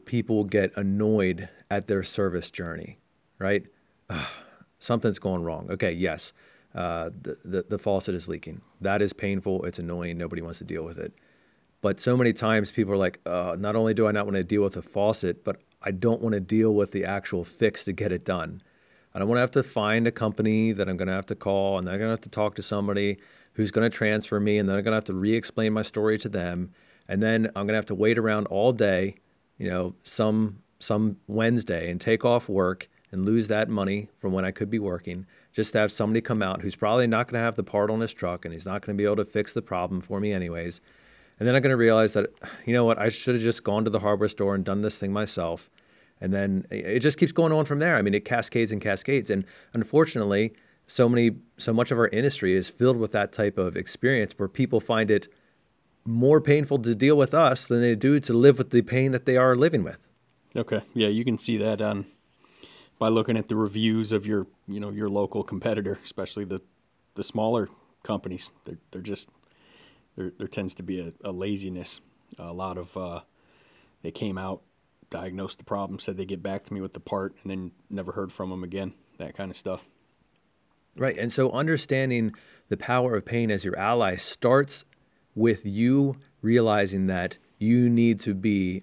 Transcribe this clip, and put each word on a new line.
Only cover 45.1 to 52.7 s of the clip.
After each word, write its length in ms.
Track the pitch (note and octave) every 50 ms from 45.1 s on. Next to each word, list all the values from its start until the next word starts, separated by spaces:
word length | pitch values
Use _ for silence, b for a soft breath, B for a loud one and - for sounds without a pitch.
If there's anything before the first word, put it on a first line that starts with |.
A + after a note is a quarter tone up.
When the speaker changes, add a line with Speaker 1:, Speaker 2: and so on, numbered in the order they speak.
| G2
Speaker 1:
myself." 560 | G#2 G#2+ G2+ - G2+ E2+ E2+ E2+ - - - _ b b b b b b b b b
And 120 | - F#2 G2
then 340 | G2 G2 G2 F#2+ F#2+ F#2 -
i-, 40 | -
it 260 | G#2 - F#2+ G#2+ B2
just 180 | A#2 D3+ C#3 -
keeps 140 | E3+ C#3 -
going 200 | - E3 D#3+ D#3
on 120 | D#3 D3+
from 140 | D3 D3 C#3+
there. 180 | D#3 F3 E3
I 60 | A2+ G2+
mean, 120 | G2+ G2
it 100 | G#2 -
cascades 480 | - B2 A#2 G#2+ - - A#2+ A#2 G#2 A2
and 80 | G2+
cascades. 500 | - G#2+ G2 F#2+ - - C#3 C3+ G#2 -
And 140 | G2+ G2 F#2+ B B B B B B
unfortunately, 800 | A#2 A2 - - D3+ D#3+ D#3 - B2 G#2 G2+ G2+ G2+ A2 A2+ - b b b b b b
so 220 | b - - B2 A#2
many, 240 | B2 A#2+ A#2 A#2 F#2+ - - _ _
so 160 | - - - A2+
much 180 | A#2 A#2+ -
of 80 | C3 A#2
our 100 | A2+ -
industry 460 | - A2 C3 C#3+ C#3 - - F#2 F#2
is 140 | F#2+ F#2
filled 280 | -